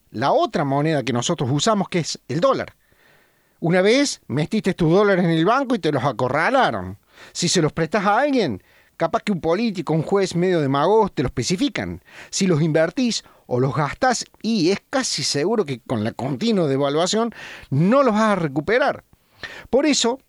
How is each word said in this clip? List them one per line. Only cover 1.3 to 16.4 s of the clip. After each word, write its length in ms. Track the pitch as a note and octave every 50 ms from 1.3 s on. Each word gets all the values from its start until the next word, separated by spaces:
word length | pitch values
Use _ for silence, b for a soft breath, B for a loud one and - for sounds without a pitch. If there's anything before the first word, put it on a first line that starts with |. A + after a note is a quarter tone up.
| F3 - D3+ A#2
usamos, 380 | C#3 C#3+ - A3+ A3 G#3 F#3+ -
que 120 | - F3+
es 180 | D3+ - - - _ -
el 120 | A#2+ D#3
dólar. 340 | F#3 C4+ B3+ D3+ A2+ - - b b b b b b b b b b b b b b b b b
Una 200 | - E3 F3 F#3
vez 400 | F#3 G#3 A#3 C4+ C#4+ C4+ - - _
metiste 480 | - A2 C#3+ D3+ - - A3 - G3 F3
tus 160 | - - D3+
dólares 340 | E3 G3 G#3+ G3+ G3 F3 F#3
en 60 | E3+
el 140 | E3 D#3+ D#3+
banco 300 | F#3+ A#3 C4+ C#4+ A#3 B3+
y 40 | G3+
te 140 | - D#3+ D3
los 120 | C3+ A2+
acorralaron. 920 | C#3+ B2 G#2 B2+ B2 B2 D3 E3 G3 B3 C#4 A#3 E3+ B2 G2+ F2+ F#2 F#2+ - B B B B B B B
Si 160 | - F3 E3
se 140 | - F3 D#3
los 100 | D3 -
prestás 320 | - E3 D#3 - G#3+ F3+
a 120 | G#3 G3+ A#3
alguien, 440 | C#4 D4+ C4+ B3+ G#3 D3 G#2 F2 b b b b b b b
capaz 240 | - E3 E3 - A3+
que 120 | - - G#3
un 80 | D#3+
político, 520 | - D#3+ E3 G3 A#3+ A#3 F#3+ F3+ D3 - D3+
un 100 | D#3+ D3
juez 320 | - F#3+ G3+ F#3+ E3+ -
medio 260 | E3+ F3 F#3+ F#3 E3
demagogo, 480 | D3 C3+ C#3 C#3 D3 F3 G#3 A3+ A3 F#3
te 140 | - - C#3
los 80 | A#2+
especifican. 720 | - - A#2+ - F3+ F3+ C4 C#4+ - - G#2 F2 F2 E2 B B B B B B
Si 180 | B - G3+ F#3
los 120 | E3+ C#3+
invertís 600 | D#3+ E3 D3+ D#3+ D#3+ E3 - - B3+ A#3+ G#3 - - b b b b
o 140 | b - A#2+
los 140 | C3 C#3+ A#2+
gastás, 500 | C3+ D3+ C#3 - - - B3+ A#3+ - - - _ _ -
y 280 | G#3 A#3 A3 D3+ E3+
es 120 | G3 - _ -
casi 320 | - C4+ A#3+ - - - C3+
seguro 420 | - - C#3+ C#3+ F#3 A#3 A3 F#3
que 160 | C#3+ C3+ A2+
con 220 | _ - B2+ A2 G#2
la 100 | A2+ -
continua 540 | - A2 C3+ D3 A2+